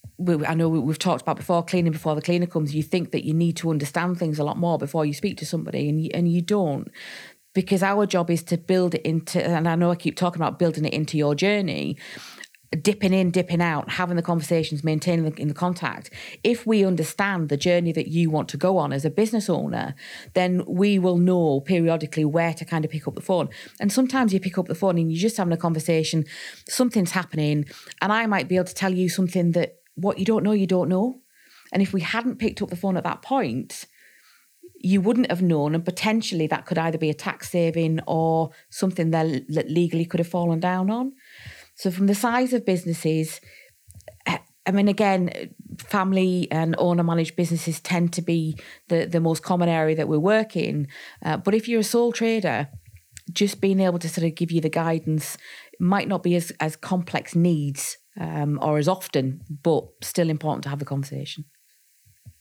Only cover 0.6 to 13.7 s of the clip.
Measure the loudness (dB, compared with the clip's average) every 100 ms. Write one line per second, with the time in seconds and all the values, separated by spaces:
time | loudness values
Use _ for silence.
0.6 | 2 2 0 0 0 0 -2 -4 0 0
1.6 | 2 2 2 0 -2 -2 0 0 0 -2
2.6 | -2 -2 0 -2 -2 -4 0 2 2 0
3.6 | -2 -2 -2 -2 -2 0 -2 0 -2 0
4.6 | 0 0 -2 -2 -2 -2 -4 -4 -6 -6
5.6 | -4 -2 0 0 -2 0 2 2 2 0
6.6 | 0 -2 -6 -14 -18 -18 -20 -20 _ -4
7.6 | 0 2 2 2 2 2 2 0 0 -4
8.6 | 2 2 2 0 0 -2 -2 -2 0 2
9.6 | 2 4 2 2 -2 0 -2 0 -4 2
10.6 | 0 2 -2 -2 -2 2 2 2 2 2
11.6 | 0 -2 -4 -6 -10 -18 -18 -20 -20 _
12.6 | _ 0 0 2 2 2 2 0 0 0
13.6 | 0